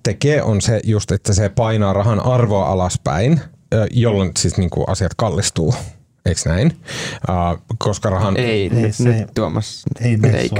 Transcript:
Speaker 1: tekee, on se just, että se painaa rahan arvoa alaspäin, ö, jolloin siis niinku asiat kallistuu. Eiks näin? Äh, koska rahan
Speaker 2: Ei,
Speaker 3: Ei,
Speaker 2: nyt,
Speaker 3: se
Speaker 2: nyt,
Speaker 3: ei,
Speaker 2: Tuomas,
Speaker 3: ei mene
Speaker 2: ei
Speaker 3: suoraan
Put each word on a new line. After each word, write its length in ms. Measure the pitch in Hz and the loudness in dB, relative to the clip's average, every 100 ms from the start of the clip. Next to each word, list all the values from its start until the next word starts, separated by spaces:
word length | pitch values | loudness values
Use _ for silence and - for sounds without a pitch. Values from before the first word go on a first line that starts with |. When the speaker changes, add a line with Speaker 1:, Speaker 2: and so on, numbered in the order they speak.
Speaker 1:
tekee, 380 | - - 139 151 | -4 0 2 2
on 180 | - 101 | 2 0
se 200 | - 110 | 2 0
just, 280 | - 104 - | 0 0 0
että 220 | 98 - | -2 0
se 160 | 98 101 | 0 2
painaa 440 | 123 110 110 98 | 0 0 2 2
rahan 320 | 98 107 104 127 | 2 2 2 2
arvoa 420 | 127 113 101 78 | 2 2 2 2
alaspäin, 760 | 95 90 - - 76 120 160 - - - | 2 0 -2 -2 0 2 2 -2 -12 -4
ö, 140 | 113 104 | -2 0
jolloin 400 | 123 117 101 90 - | 2 2 2 0 0
siis 180 | 87 - | -2 0
niinku 260 | 87 78 - | -2 -2 -2
asiat 240 | 92 95 - | -2 -2 -2
kallistuu. 580 | 113 73 - - 78 - - - _ _ - | -2 0 -2 0 0 -2 -6 -16 _ _ -4
Eiks 200 | 82 - | -2 0
näin? 340 | 85 151 - - - - - - | 0 0 0 -6 -10 -10 -6 -4
Äh, 320 | 90 87 82 - 113 | 0 0 -2 -6 -6
koska 320 | 107 101 107 | -4 -2 -2
rahan 280 | 95 98 98 | 0 0 0
Speaker 2:
Ei, 80 | 120 | 0
Speaker 3:
Ei, 240 | 110 95 | 0 0
Speaker 2:
nyt, 260 | 117 110 110 | 0 0 2
Speaker 3:
se 80 | |
Speaker 2:
nyt, 120 | 123 110 | 2 2
Speaker 3:
ei, 100 | 98 - | 0 -4
Speaker 2:
Tuomas, 480 | 95 107 107 - - - | -2 -2 -6 -8 -8 -4
Speaker 3:
ei 180 | 120 113 | 0 2
mene 200 | 107 117 | 4 2
Speaker 2:
ei 100 | 120 | 0
Speaker 3:
suoraan 80 | 107 | 0